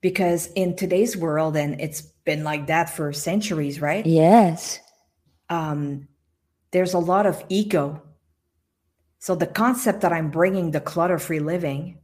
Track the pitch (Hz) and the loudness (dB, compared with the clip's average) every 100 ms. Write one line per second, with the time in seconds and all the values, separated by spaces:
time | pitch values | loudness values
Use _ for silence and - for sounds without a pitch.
0 | 185 180 180 170 - - 185 175 180 180 | -2 0 0 0 -2 -2 -2 -2 -2 2
1 | 233 190 165 151 160 151 147 147 156 - | 0 0 -2 0 0 0 -2 -4 -8 -8
2 | - _ - 156 156 151 143 151 151 - | -16 _ -4 -2 -4 -6 0 0 0 -4
3 | 151 143 - 196 208 165 143 143 147 180 | -6 -4 -2 -2 -2 -2 -2 -2 -2 -2
4 | 165 160 160 226 190 165 - - _ _ | 2 6 8 8 6 2 -8 -12 _ _
5 | _ _ _ _ _ 170 156 147 143 143 | _ _ _ _ _ -4 -2 -4 -4 -6
6 | 143 _ _ _ _ _ _ 180 185 180 | -12 _ _ _ _ _ _ 0 2 0
7 | 170 185 208 - - 190 208 175 143 151 | 0 2 2 -2 -4 -2 0 0 -2 -8
8 | - _ _ _ _ _ _ _ _ _ | -16 _ _ _ _ _ _ _ _ _
9 | _ _ - 175 202 - 233 247 233 208 | _ _ -4 -2 -2 0 0 2 0 0
10 | 190 170 156 147 185 190 170 151 - 175 | 0 0 -2 2 2 2 -2 -2 -4 -2
11 | 175 170 - 156 151 175 165 139 175 175 | 0 0 -2 -4 -2 -2 -4 -6 -8 -14